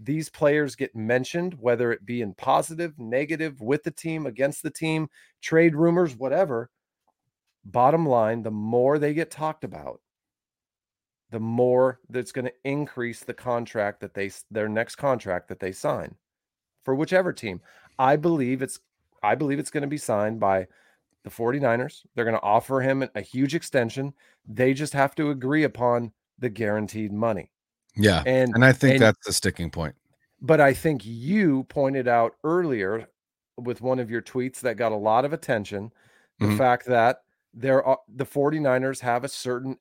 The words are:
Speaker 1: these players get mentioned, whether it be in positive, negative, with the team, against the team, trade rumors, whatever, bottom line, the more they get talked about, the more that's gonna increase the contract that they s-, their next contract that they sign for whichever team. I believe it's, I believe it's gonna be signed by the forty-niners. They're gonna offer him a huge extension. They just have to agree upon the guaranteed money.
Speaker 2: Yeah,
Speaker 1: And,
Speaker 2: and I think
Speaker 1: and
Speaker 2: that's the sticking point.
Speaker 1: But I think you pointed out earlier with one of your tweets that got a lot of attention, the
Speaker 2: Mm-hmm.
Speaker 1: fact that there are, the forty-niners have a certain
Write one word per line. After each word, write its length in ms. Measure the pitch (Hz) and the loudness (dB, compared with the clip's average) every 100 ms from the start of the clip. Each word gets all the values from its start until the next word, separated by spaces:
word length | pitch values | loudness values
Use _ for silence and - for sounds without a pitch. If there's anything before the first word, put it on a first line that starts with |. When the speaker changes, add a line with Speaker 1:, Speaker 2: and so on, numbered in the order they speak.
Speaker 1:
these 280 | 110 156 156 | -6 -6 -6
players 460 | - 151 147 143 - | 0 2 4 0 -4
get 180 | 131 113 | -8 -6
mentioned, 600 | 110 123 127 170 180 165 | 0 0 0 -4 -6 -4
whether 340 | 113 120 120 | 0 0 0
it 120 | 113 98 | -2 -6
be 160 | 120 | -6
in 120 | 110 | -6
positive, 640 | 90 - 147 151 160 170 151 | -6 0 0 0 -6 -10 -10
negative, 640 | 113 123 147 160 160 135 | -4 -4 -2 -4 -6 -6
with 220 | 110 147 | -2 -2
the 80 | - | -4
team, 340 | - 165 160 143 | -8 -6 -6 -6
against 360 | 110 139 151 | -2 -2 -2
the 100 | 156 | -8
team, 380 | - 160 156 156 _ _ _ | -6 -2 -2 -4 _ _ _
trade 340 | - 160 170 147 | 0 4 6 6
rumors, 400 | 165 170 175 120 | 4 4 2 -2
whatever, 540 | 131 147 185 117 123 _ _ _ _ _ _ _ _ _ | -2 0 0 -2 -6 _ _ _ _ _ _ _ _ _
bottom 420 | 101 123 123 160 160 | -4 4 4 4 4
line, 380 | 123 110 117 | 4 2 0
the 80 | 110 | -4
more 480 | 107 107 120 127 147 | -6 0 2 4 2
they 140 | 147 | 0
get 180 | 151 160 | -2 -4
talked 320 | - 156 156 | -6 -8 -8
about, 380 | - 156 143 117 _ _ _ _ _ _ _ _ _ _ _ _ _ | -12 -12 -14 -14 _ _ _ _ _ _ _ _ _ _ _ _ _
the 100 | 113 | -8
more 600 | 110 117 123 123 131 127 - | -4 0 2 4 2 0 -8
that's 220 | 120 120 | -8 -8
gonna 200 | - 127 - | -6 -8 -8
increase 580 | 135 139 147 - 120 110 | -6 -6 -6 -6 -8 -8
the 120 | - | -14
contract 680 | 120 127 120 117 117 101 104 | -10 -4 -4 -4 -4 -4 -4
that 120 | 101 | -10
they 140 | - 98 | -8 -8
s-, 180 | - - | -8 -10
their 180 | 107 107 | -6 -2
next 260 | 107 113 - | -2 -4 -4
contract 520 | - 127 104 90 - | -2 -2 -2 -6 -6
that 120 | 90 | -8
they 120 | 95 | -8
sign 440 | 95 - 139 - - _ _ _ _ _ _ | -6 -4 -4 -6 -14 _ _ _ _ _ _
for 120 | - 131 | -4 -2
whichever 380 | 156 185 185 | 0 0 0
team. 260 | 143 113 90 - _ _ - | -4 -8 -10 -12 _ _ 0
I 180 | 131 151 | 2 4
believe 460 | 165 165 123 131 | 2 0 0 -2
it's, 180 | 131 - _ _ _ _ | -4 -10 _ _ _ _
I 120 | 104 117 | 0 0
believe 240 | 147 143 | 0 -2
it's 120 | - | -4
gonna 160 | 156 143 | -6 -4
be 100 | 147 | -6
signed 420 | - 107 107 110 | -2 -2 -2 0
by 280 | 104 95 95 _ _ _ _ _ | 0 0 -2 _ _ _ _ _
the 60 | - | -18
forty-niners. 720 | - 117 139 139 117 135 - _ | -6 -2 0 0 0 -2 -10 _
They're 120 | - 113 | -4 -2
gonna 140 | 110 | -2
offer 380 | - 107 - 135 | 2 2 2 0
him 260 | 131 135 131 - | 0 0 -4 -8
a 60 | |
huge 340 | 98 127 135 160 | -8 -4 -2 -2
extension. 580 | - 139 117 127 139 - _ _ - | -2 -2 -2 -4 -8 -10 _ _ -10
They 280 | 107 127 | 0 2
just 200 | 135 151 | 2 -2
have 220 | 143 135 - | 0 0 0
to 140 | 151 | -4
agree 340 | 139 131 151 | -2 -2 0
upon 480 | 147 113 120 120 120 - _ _ | 0 0 0 0 -2 -10 _ _
the 120 | 127 | -8
guaranteed 640 | 104 107 107 104 107 107 | -4 -2 -2 -4 -6 -6
money. 360 | 101 113 104 - _ _ _ _ - | -2 -2 -2 -6 _ _ _ _ 2
Speaker 2:
Yeah, 280 | 104 87 127 | 4 4 2
Speaker 1:
And, 280 | 131 127 | 2 2
Speaker 2:
and 120 | 117 131 | 6 6
I 80 | |
think 220 | 127 139 135 | 8 6 6
Speaker 1:
and 60 | |
Speaker 2:
that's 240 | 113 101 - | 6 4 -2
the 60 | |
sticking 400 | 92 98 - 85 | -2 -2 -2 -4
point. 240 | - 78 - _ _ _ _ | -4 -6 -8 _ _ _ _
Speaker 1:
But 180 | 127 156 | 2 6
I 140 | 143 | 6
think 320 | 131 165 143 107 | 4 0 -2 -6
you 580 | 117 127 208 190 135 131 | -10 -2 2 2 2 -2
pointed 420 | - 135 135 123 | -2 -2 0 0
out 280 | 117 117 - | 2 2 -2
earlier 640 | 151 170 175 123 95 110 113 _ _ _ _ - | -2 0 0 0 -2 -4 -8 _ _ _ _ -12
with 240 | 123 117 | -8 -6
one 180 | 123 127 | -2 -2
of 120 | 117 | -2
your 100 | 113 | -6
tweets 380 | - 127 127 - | -6 -4 -6 -4
that 160 | 127 107 | -4 -2
got 160 | 117 | 0
a 60 | 107 | 0
lot 260 | 104 113 | 2 2
of 80 | 139 | 2
attention, 640 | 156 - 120 101 101 107 - _ _ _ - | -2 -2 -2 -2 -8 -10 -14 _ _ _ -4
the 80 | 104 | 0
Speaker 2:
Mm-hmm. 100 | 104 | 2
Speaker 1:
fact 280 | 127 123 - | 2 2 2
that 340 | 120 113 131 _ _ _ | 2 2 0 _ _ _
there 320 | 113 131 131 131 | -6 0 2 4
are, 140 | 135 - | 0 -2
the 120 | 127 135 | -10 -6
forty-niners 760 | 147 143 156 143 127 131 135 | -2 0 0 2 2 0 -4
have 240 | 127 120 | -2 -2
a 60 | 135 | -2
certain 480 | - 127 123 131 131 | -8 -6 -4 -6 -10